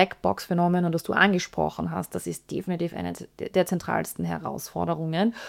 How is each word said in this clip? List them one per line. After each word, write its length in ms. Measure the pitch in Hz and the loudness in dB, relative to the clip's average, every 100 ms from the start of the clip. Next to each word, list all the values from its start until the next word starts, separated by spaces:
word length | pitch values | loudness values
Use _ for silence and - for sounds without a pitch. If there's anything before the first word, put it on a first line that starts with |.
Blackbox-Phänomenon, 880 | 190 - 180 196 - 175 175 180 175 | 4 4 0 0 0 2 4 4 2
das 140 | 165 | 0
du 80 | - | 0
angesprochen 800 | - 196 180 - - 156 - 165 | 4 6 4 0 -2 -2 -2 -4
hast, 240 | 165 175 180 | -4 -6 -6
das 100 | 175 | -6
ist 240 | 165 - | -10 -6
definitiv 420 | - 185 175 170 | -6 -4 -2 -4
eine 200 | - 175 175 - - | -4 -8 -8 -12 -10
der 280 | - 190 175 | -2 2 2
zentralsten 580 | 175 - 165 165 - | 0 0 -2 -2 -4
Herausforderungen. 1080 | 170 165 170 - - 170 170 160 160 165 220 226 | -4 -4 -6 -8 -8 -4 -2 -2 -2 0 0 -2